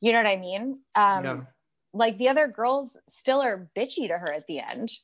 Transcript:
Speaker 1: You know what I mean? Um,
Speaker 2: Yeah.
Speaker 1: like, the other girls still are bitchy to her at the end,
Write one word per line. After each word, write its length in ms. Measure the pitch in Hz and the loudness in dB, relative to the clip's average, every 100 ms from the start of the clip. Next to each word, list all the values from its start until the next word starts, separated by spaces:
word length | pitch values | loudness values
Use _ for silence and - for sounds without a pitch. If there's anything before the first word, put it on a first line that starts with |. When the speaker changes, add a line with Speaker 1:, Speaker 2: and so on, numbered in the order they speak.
Speaker 1:
You 120 | 220 | 2
know 60 | 233 | 4
what 100 | 214 | 4
I 80 | 190 | 0
mean? 420 | 180 196 254 269 _ | -4 -6 -6 -8 _
Um, 300 | 208 202 196 | 4 4 4
Speaker 2:
Yeah. 160 | 135 131 127 _ _ _ _ | 0 -6 -10 _ _ _ _
Speaker 1:
like, 260 | 202 226 196 | 0 0 2
the 100 | 247 | 2
other 180 | 269 294 | 4 2
girls 540 | 208 240 277 262 - - | 0 0 0 -2 -12 -18
still 340 | - - 269 | -6 0 2
are 260 | 262 190 175 | 2 -2 -6
bitchy 320 | - 269 - 214 | -6 -4 -4 -4
to 100 | 170 | -4
her 160 | 175 | -4
at 140 | 151 160 | -6 -6
the 140 | 143 | -8
end, 320 | 110 - 226 - | -8 -8 -8 -6